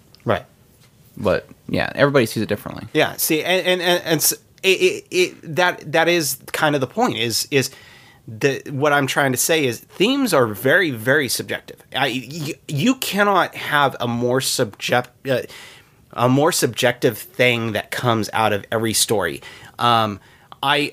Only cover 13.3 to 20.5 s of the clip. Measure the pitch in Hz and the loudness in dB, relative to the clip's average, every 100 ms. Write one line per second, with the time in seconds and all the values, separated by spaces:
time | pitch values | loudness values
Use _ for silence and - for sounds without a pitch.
13.3 | 190 156 - - 147 139 - 120 117 123 | 4 2 -2 -2 2 2 0 -4 -2 0
14.3 | 127 127 - 117 - - 123 - _ 135 | 0 0 -2 -2 -4 -2 0 -2 _ -4
15.3 | 123 - - - - - _ _ - 123 | -4 -4 -14 -20 -20 -20 _ _ 0 2
16.3 | 131 156 170 139 107 120 - 135 107 - | 4 4 2 0 0 0 2 0 -2 -6
17.3 | - 123 117 113 104 - - 127 113 101 | 0 2 2 0 -4 -6 -4 0 0 0
18.3 | - 110 104 - 113 113 104 - 107 87 | 0 0 0 -2 -2 0 0 0 0 -2
19.3 | 69 - - - - 120 117 110 98 - | -4 -12 -20 -16 -2 2 4 2 -4 -14
20.3 | - - | -20 -20